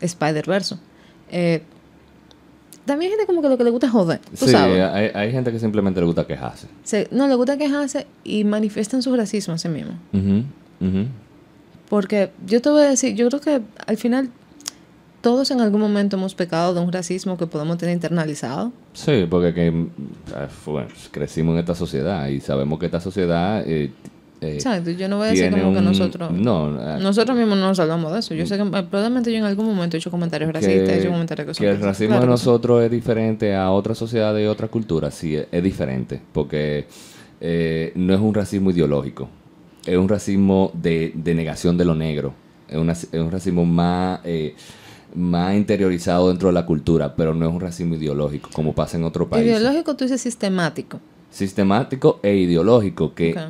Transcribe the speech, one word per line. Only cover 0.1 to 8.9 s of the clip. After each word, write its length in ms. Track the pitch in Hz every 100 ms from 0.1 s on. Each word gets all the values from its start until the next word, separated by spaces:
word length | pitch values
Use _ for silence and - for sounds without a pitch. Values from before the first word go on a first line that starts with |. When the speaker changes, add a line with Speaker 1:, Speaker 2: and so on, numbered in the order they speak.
| - 151 151 151 196 190 190 - - - - -
Speaker 1:
Eh, 280 | 175 175 160 - - - - - - - - - - - - -
también 260 | 285 370
hay 60 | 427
gente 100 | 403
como 140 | 339
que 60 | 285
lo 80 | 247
que 60 |
le 60 | 240
gusta 160 | 240 262
es 60 |
joder, 260 | 226 170 143
tú 260 | - - 127
Speaker 2:
Sí, 60 |
Speaker 1:
sabes. 300 | 170 135 92
Speaker 2:
hay, 300 | 92 95 107
hay 180 | 101 107
gente 200 | 131 123
que 80 | 113
simplemente 400 | 113 104 98 90
le 60 | 85
gusta 180 | 82 78
quejarse. 420 | 67 62 - - -
Speaker 1:
Se, 240 | - 208 -
no, 160 | 240 277
le 80 | 247
gusta 220 | 254 285
quejarse 500 | 294 285 277 285 - -
y 200 | - 214
manifiestan 580 | 208 214 214 214 214